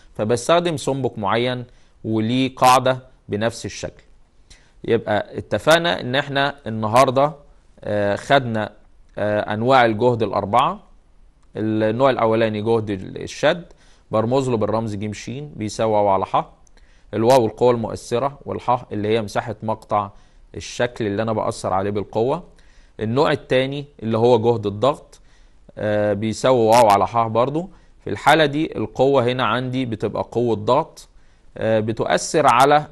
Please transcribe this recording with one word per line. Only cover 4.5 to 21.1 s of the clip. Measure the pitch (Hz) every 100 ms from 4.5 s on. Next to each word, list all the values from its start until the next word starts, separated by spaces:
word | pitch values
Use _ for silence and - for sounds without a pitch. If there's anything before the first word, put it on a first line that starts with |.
| - _ _
يبقى | - 113 - 104 - -
اتفقنا | - 104 - 165 170 -
ان | 123
احنا | 131 139 135 139 - 110
النهاردة، | 110 107 117 135 127 143 156 - - _ -
آه، | 101 104 101 101
خدنا، | - 139 120 110 104 - - - - -
آه، | 104 104 -
انواع | 107 120 135
الجهد | 117 107 123 120
الاربعة. | 110 95 98 117 147 202 - - _ - - _ _ 107
النوع | 110 107 110 113 135
الاولاني | 110 113 113 113 107
جهد | 107 113 104
ال-، | 98 92 85
الشد، | 98 - 143 175 175 - - _ _
برمز | 107 113 131 131
له | 117
بالرمز | 104 110 113
ج | 101 107
ش | 101 -
بيساوي | 123 147 - 107 - 113
واو | 107 104
على | 95 95
ح. | 143 160 - - - - _ -
الواو | 107 113 135 110
القوة | - 123
المؤثرة، | 120 104 98 - 120 135 139 -
والح | 101 - 123 -
اللي | 107 104
هي | 113
مساحة | 104 120 120 104
مقطع | 110 107 - 107 98 - - - -
الشكل | 101 - - 123 -
اللي | 110